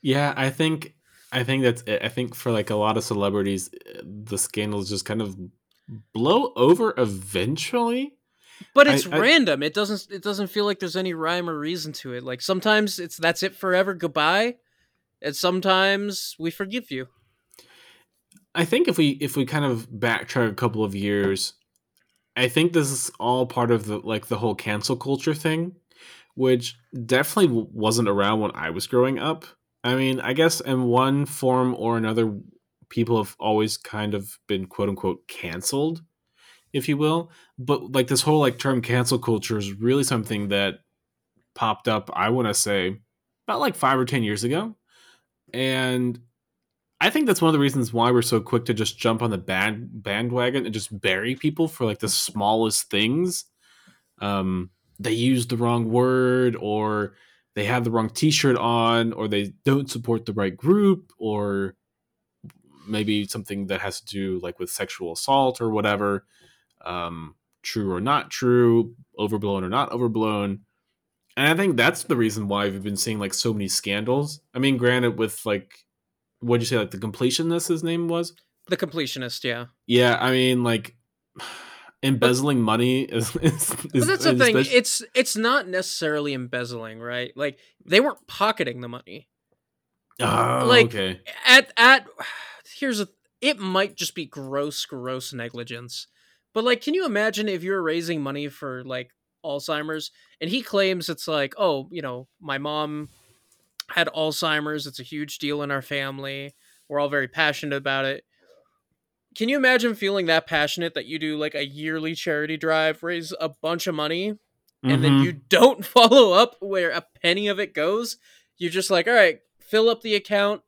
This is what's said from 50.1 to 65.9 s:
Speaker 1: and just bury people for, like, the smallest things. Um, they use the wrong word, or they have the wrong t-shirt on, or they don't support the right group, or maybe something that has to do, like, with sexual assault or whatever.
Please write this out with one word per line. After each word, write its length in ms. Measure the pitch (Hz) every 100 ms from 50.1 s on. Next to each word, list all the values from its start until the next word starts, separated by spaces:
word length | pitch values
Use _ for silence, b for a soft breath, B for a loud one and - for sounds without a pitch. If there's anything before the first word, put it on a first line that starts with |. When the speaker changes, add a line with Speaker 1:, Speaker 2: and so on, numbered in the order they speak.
| 101 120 123 123 135 107
Speaker 1:
and 80 |
just 260 | 107 - 104
bury 360 | 101 92 110 131
people 320 | 151 147 160
for, 160 | - 117
like, 140 | 107
the 80 | 107
smallest 840 | - - 110 104 113 110 107 -
things. 540 | 101 110 143 180 170 - _ b b b b b _
Um, 500 | 101 101 92 92 90 _ _ _
they 140 | 107
use 340 | 110 123 127 117
the 80 | 117
wrong 320 | 120 120 110
word, 640 | 120 127 127 127 127 123 117
or 560 | 104 107 107 107 101 b b b b
they 100 | - 104
have 180 | 123
the 60 | 120
wrong 180 | 113 110
t-shirt 460 | - 156 151 139 123
on, 540 | 117 117 117 117 113
or 140 | - 107
they 260 | 104 101 -
don't 260 | - 139 139
support 360 | 117 120 113 117
the 60 |
right 220 | 104 98 -
group, 560 | 135 202 202 185 - _
or 580 | 110 104 104 98 98 - _ _ _ _ _ _ - _ _ 71 95
maybe 400 | 107 104 104 101
something 400 | 113 98 101 98
that 120 | 95
has 200 | 101 -
to 60 | -
do, 320 | 98 98 92
like, 180 | 90 -
with 120 | 90
sexual 420 | - 98 - 87
assault 480 | 82 - 135 131 123
or 100 | 113
whatever. 560 | 107 104